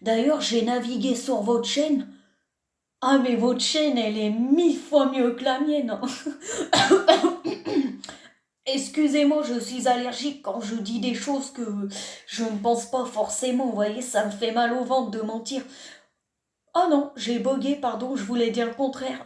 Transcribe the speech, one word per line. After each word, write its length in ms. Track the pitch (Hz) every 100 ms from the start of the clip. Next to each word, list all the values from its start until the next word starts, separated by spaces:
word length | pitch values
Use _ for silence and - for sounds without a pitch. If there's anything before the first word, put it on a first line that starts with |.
D'ailleurs, 400 | 214 226 262 302
j'ai 200 | - 233
navigué 540 | 220 247 226 247 262 240
sur 260 | - 240
votre 260 | 202 233 233
chaîne. 400 | 277 311 277 - - _ _ _ _ _ _ _ _
Ah, 180 | 254 277
mais 140 | 254 233
votre 260 | 233 247
chaîne, 360 | - 311 302 247
elle 200 | 220 214
est 120 | 214
mille 480 | 220 247 294 339 277
fois 340 | - 294 262
mieux 220 | 262 240
que 100 | 233
la 160 | 262 254
mienne, 320 | 302 294 240
hein. 100 | 208 -
<coughs> 2000 | - - - - - - 302 - 381 - - - - - - - 359 269 - - - - _ _ _ -
Excusez-moi, 800 | 269 - - 302 285 285 302
je 160 | 233 240
suis 280 | 208 254 240
allergique 540 | 247 247 240 285 285
quand 180 | 202 196
je 160 | 214 226
dis 240 | 196 233
des 140 | 247
choses 380 | 226 - 277 -
que 360 | - 226 202 196 - - - -
je 180 | -
ne 140 | 226 208
pense 240 | 220 233 -
pas 200 | 262 339
forcément. 640 | 220 208 - 254 254 262
Vous 80 | 208
voyez, 260 | 208 220
ça 240 | 247 214 202
me 60 |
fait 200 | 196 226
mal 220 | 226 240
au 100 | 247
ventre 280 | 247 262 226
de 100 | 214
mentir. 400 | 220 226 226 269 - - - - _ _ _ _ _ _ _ 330
Oh 120 | 359
non, 220 | 285 285 -
j'ai 240 | 214 240
bugué, 360 | 214 269 269 285
pardon, 400 | 262 214 254 269
je 80 |
voulais 280 | 196 240 233
dire 160 | 220 233
le 60 |
contraire. 500 | 226 269 262 262 262